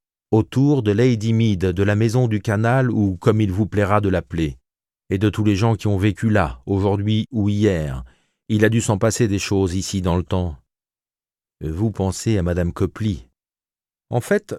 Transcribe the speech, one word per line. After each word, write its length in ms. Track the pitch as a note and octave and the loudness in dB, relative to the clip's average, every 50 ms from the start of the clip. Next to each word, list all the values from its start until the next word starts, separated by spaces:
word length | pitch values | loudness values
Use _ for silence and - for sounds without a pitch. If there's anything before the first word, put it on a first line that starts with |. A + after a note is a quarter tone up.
| _ _ _ _ _ - | _ _ _ _ _ 0
autour 540 | - A2 G#2+ - - C3 C#3 C#3+ D3+ C3+ A2 | 2 2 2 2 0 0 2 2 2 2 2
de 80 | G#2 G2+ | 0 2
Lady 400 | G#2 B2 C3 B2 G#2+ G#2 A2+ A2+ | 2 4 2 2 0 0 0 2
Mead, 260 | A2 A2+ A2 G#2 F2 F2+ | 2 2 2 2 2 0
de 160 | F#2 F2 F2+ G2 | 0 0 2 2
la 140 | G2+ G#2 | 2 2
maison 320 | G#2 A2+ A#2 G#2+ B2+ B2+ A#2 | 2 2 2 2 2 0 2
du 120 | G#2+ G2+ | 0 -2
canal 480 | - - G#2 G#2 A2 A#2 B2 C3+ C3 B2 | -2 -2 -2 0 2 2 2 2 2 0
ou 280 | A2 A2 G#2 G2 F#2 | 2 2 2 0 0
comme 240 | E2+ - A2+ G#2 G#2+ | 0 0 2 2 2
il 100 | G#2+ G2 | 2 0
vous 160 | F#2 G2+ A2 | 0 0 -2
plaira 340 | F2 - G2+ G#2 F#2 G#2 G#2+ | -2 0 0 0 2 2 2
de 80 | G#2 G2 | 2 0
l'appeler, 500 | F#2 F2 D#2 - - D#2+ E2 D2 C2+ - _ _ _ _ _ _ _ _ _ - | 0 -2 -4 -4 -4 -2 -2 -2 -4 -8 _ _ _ _ _ _ _ _ _ -4
et 100 | F#2+ G2 | -2 0
de 100 | G#2 G#2+ | 0 0
tous 140 | - - G#2+ | 0 2 2
les 140 | G#2+ G2+ | 2 2
gens 180 | F#2 A2 A#2 A2+ | 2 2 0 0
qui 140 | G2 - G#2+ | 0 0 0
ont 100 | G2+ F#2+ | 0 0
vécu 320 | F#2+ A2 F#2 - - A2+ | 0 0 0 0 0 0
là, 320 | G#2 G2+ F2 C#2 - - - | 2 2 0 0 -4 -8 -6
aujourd'hui 600 | F2+ G2 G2 G2 G2+ G2+ G#2 G2+ G#2 A2 G#2+ G#2 - - | -4 -2 0 0 0 0 0 0 0 0 0 -2 -2 -2
ou 160 | A2 G2 G#2 | -2 0 0
hier. 560 | G#2 G#2 G#2 G#2 F#2+ E2 D#2 C#2+ C2 B1+ B1+ - _ _ _ _ _ _ _ - | 0 2 2 2 2 0 -2 -4 -6 -8 -12 -14 _ _ _ _ _ _ _ -4
Il 160 | G#2+ G#2+ A2 | 0 2 2
a 40 | G#2+ | 2
dû 120 | A2+ A#2 | 2 2
s'en 160 | G#2+ - A2 | 0 0 0
passer 300 | F#2+ A2+ A2+ G#2 - B2 | 0 0 0 0 0 0
des 140 | G2+ G2 F#2+ | 0 0 -2
choses 340 | - - G2+ G2 F#2+ F2+ F2 | -2 -2 0 0 0 0 -2
ici 280 | F#2+ F#2 - - G2 F2+ | -4 -6 -4 -4 -4 -2
dans 140 | F#2 E2+ | 0 0
le 60 | F2 E2+ | 0 -2
temps. 340 | - - F#2 F2+ F2 D2+ - _ _ _ _ _ _ _ _ _ _ _ _ _ _ _ _ _ _ _ - | -2 -2 -4 -4 -4 -6 -10 _ _ _ _ _ _ _ _ _ _ _ _ _ _ _ _ _ _ _ -12
Vous 300 | D#2 D#2 D#2+ F2+ G#2+ A2+ | -10 -8 -4 -4 -4 -4
pensez 480 | G2 - F#2+ F#2+ F2+ - - A#2 A2 G2 | -2 -2 -4 -4 -4 -4 -2 -2 0 0
à 60 | E2+ | 0
Madame 280 | F2 F2 F2 F2 E2+ D#2+ | 0 0 0 -2 -2 -2
Copley. 440 | - G2 E2+ - - G#2+ G#2+ G2 - - _ _ _ _ _ _ _ _ _ _ _ _ _ _ _ _ - | -2 -4 -4 -4 -4 -4 -4 -4 -4 -8 _ _ _ _ _ _ _ _ _ _ _ _ _ _ _ _ -6
En 120 | A2+ A#2+ | -6 -4
fait, 340 | - - G3+ G#3 - - - | -2 0 -2 -2 -2 -4 -14